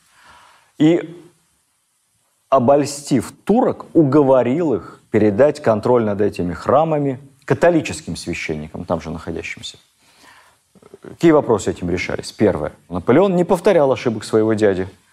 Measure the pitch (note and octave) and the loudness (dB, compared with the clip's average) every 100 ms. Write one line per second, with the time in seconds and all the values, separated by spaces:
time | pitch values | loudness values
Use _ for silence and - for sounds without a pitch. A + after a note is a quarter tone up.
0 | _ _ _ - _ _ _ - D#3 E3+ | _ _ _ -20 _ _ _ -2 0 0
1 | E3 - - _ _ _ _ _ _ _ | -4 -14 -20 _ _ _ _ _ _ _
2 | _ _ _ _ _ C3+ A#2+ C#3+ C#3 - | _ _ _ _ _ 0 4 2 2 -6
3 | - C3+ - - - A3 A#3+ - - D#3+ | -4 -2 -2 -6 0 2 0 -2 -2 0
4 | D3 D3 C3+ C3 A#2+ C#3+ E3 A2+ - - | 4 4 4 4 2 0 -2 -4 -6 -20
5 | _ A2 G#2+ G2+ C#3+ - - A2 B2+ B2 | _ 0 2 4 2 2 -2 0 2 2
6 | G#2+ G2 G2+ - F2 E2+ - B2+ D#3+ D#3 | 0 -2 -2 -2 -6 -6 0 0 2 -2
7 | C#3+ B2 - _ - C#3 E3+ E3+ - F2 | -2 -6 -12 _ -6 0 2 2 -2 -8
8 | - E2 - E2+ - D#2 D#2 - - E2+ | -12 -12 -10 -8 -8 -10 -10 -12 -8 -6
9 | D#2+ D#2+ E2+ E2 E2+ - - - _ _ | -6 -12 -12 -12 -12 -14 -18 -20 _ _
10 | _ _ _ _ _ _ _ _ - - | _ _ _ _ _ _ _ _ -20 -20
11 | - A2+ E3 D3+ - G#2+ F#2 F2+ F2 F2 | -20 0 4 4 2 0 -2 -6 -4 -4
12 | - - - - G#2 D#2+ D2 - - F2+ | -6 -8 -10 -2 0 0 -4 -12 -12 -6
13 | F2 C3 G3+ F3 F3 F#3 G#3+ F3 C#3 A#2+ | 0 2 2 0 0 0 4 4 4 0
14 | B2+ G#2+ - A2+ A2 A2 G#2+ F#2 F#2 - | -2 -6 -2 0 2 2 2 0 -4 -12
15 | _ | _